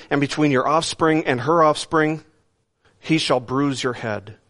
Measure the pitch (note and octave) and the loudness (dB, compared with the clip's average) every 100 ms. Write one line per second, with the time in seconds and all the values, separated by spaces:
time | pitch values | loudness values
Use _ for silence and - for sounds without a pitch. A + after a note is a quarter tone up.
0 | - C#3+ C#3 - D3+ B2+ B2+ D#3+ D#3+ - | -2 -2 0 0 2 2 2 0 0 0
1 | D#3+ D#3 D3+ B2 C#3 E3+ D#3 D3 - D#3+ | 2 2 0 -2 2 4 4 2 -2 0
2 | D#3 D#3 - _ _ _ _ _ _ _ | 0 -2 -10 _ _ _ _ _ _ _
3 | - D#3+ - B2+ A#2 C3 C#3+ B2 C3 A#2 | -2 0 2 0 0 -2 0 -2 -4 -4
4 | A#2 G#2 G2+ - | -6 -6 -8 -20